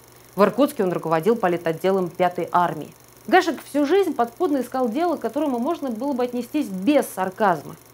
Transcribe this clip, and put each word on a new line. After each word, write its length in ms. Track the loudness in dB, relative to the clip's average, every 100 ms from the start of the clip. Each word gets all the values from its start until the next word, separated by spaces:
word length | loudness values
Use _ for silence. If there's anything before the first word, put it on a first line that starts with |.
| -20 -20 -6 2
В 60 |
Иркутске 420 | 2 4 0 0
он 100 | -2
руководил 420 | -2 0 0 2 2
политотделом 760 | 0 0 -2 -2 0 0 0
Пятой 400 | 0 0 0 -2
армии. 360 | 2 0 -2 -12 -18 -20 -18 2
Гашек 340 | 2 4 -2
всю 220 | -4 -2 2
жизнь 300 | 2 2 0
подспудно 460 | -2 -2 -2 0
искал 280 | -2 -2 -2
дело, 280 | 0 0 -2
к 40 |
которому 380 | -4 -2 -2 -2
можно 320 | -2 -4 -6
было 220 | -4 -4
бы 100 | -2
отнестись 440 | -2 -4 -4 -4 -4
без 360 | -2 2 2 2
сарказма. 680 | -4 -4 2 2 2 -2 -16 -20